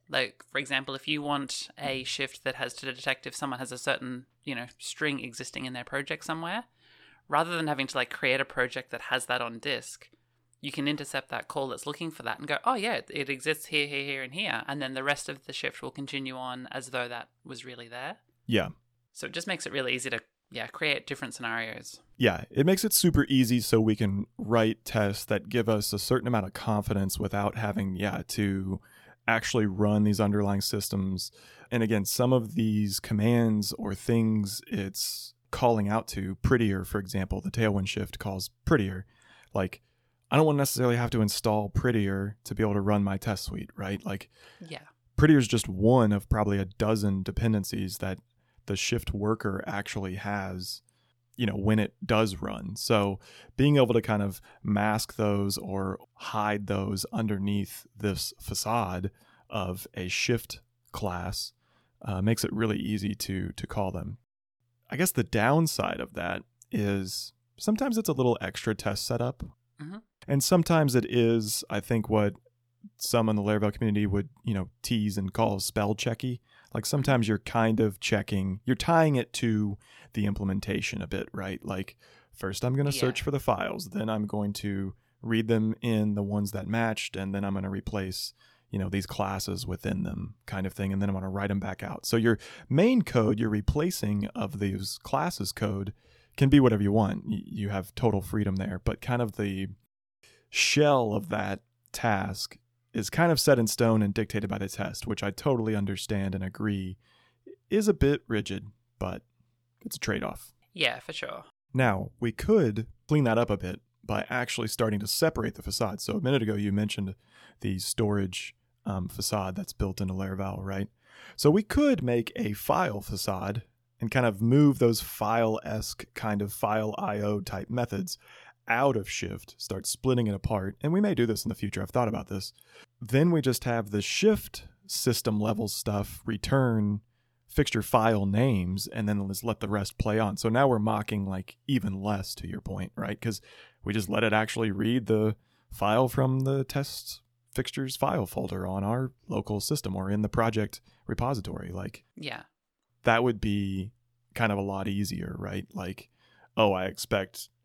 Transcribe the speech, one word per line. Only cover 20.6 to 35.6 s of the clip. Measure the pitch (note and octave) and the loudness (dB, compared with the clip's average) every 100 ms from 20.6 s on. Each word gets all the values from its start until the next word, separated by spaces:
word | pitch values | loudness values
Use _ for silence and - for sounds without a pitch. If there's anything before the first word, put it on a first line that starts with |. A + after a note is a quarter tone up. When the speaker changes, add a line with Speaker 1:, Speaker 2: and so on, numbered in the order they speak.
| A2 | -10
Speaker 1:
create | - D3+ C#3 - | -4 -4 -4 -6
different | C#3+ B2 | -10 -10
scenarios. | - A#2 A2+ A2+ - - - _ - | -8 -6 -6 -6 -10 -16 -20 _ 2
Speaker 2:
Yeah, | A2+ F2 - | 2 2 -4
it | - D#3 | 2 4
makes | F#3+ G#3+ | 4 4
it | |
super | - F3+ D3 C3+ | 4 6 4 4
easy | C3+ A#2 B2 | 6 6 4
so | - A2+ | 4 4
we | A2 G#2 | 4 2
can | G#2 G2 - - | 2 0 -6 -8
write | G#2 A2+ A2 A2 - | 2 4 4 0 -2
tests | A2+ G2+ G#2 - | 0 2 0 -2
that | G#2 - | -2 0
give | A#2+ A2 | 0 2
us | G#2+ - | 2 0
a | G2+ | -4
certain | - B2+ A#2+ | 0 0 2
amount | A2+ G2 | 0 -2
of | |
confidence | - - G#2 - G2+ G2 - | -6 -2 0 0 0 0 -2
without | G2+ G2+ G2+ A2+ | -2 0 -2 0
having, | G#2+ G#2+ G2 F#2 | -2 -2 -2 -2
yeah, | G2+ F2+ - | -2 -4 -6
to | - G2+ G2 F#2+ F#2+ _ - - _ - | 0 0 0 -2 -6 _ -20 -20 _ 0
actually | A2+ - A#2+ G#2 | 0 2 2 2
run | F#2+ G#2 G#2+ G#2 | 2 4 4 4
these | G2+ | 4
underlying | G#2 G#2 G2+ G2 | 2 2 2 0
systems. | - G#2 - G2 F#2+ F#2 - - - - - | -2 -4 -2 -2 -2 -4 -8 -12 -20 -20 -6
And | A#2+ | -2
again, | A2 G#2+ G2 | 2 2 0
some | - B2+ | 2 4
of | B2+ A2 A#2 | 4 2 0
these | A2 G#2+ G2+ G2 | 2 2 2 -2
commands | - G#2+ A2 A#2+ A#2 G#2+ G#2 | -2 2 4 4 4 2 0
or | - G#2+ | -4 -6
things | G2 - A#2 A2 G#2+ G2 - - | -4 2 2 4 2 0 -6 -6
it's | - G2 - - - - _ - | -4 -4 -4 -6 -6 -12 _ -10
calling | - | 0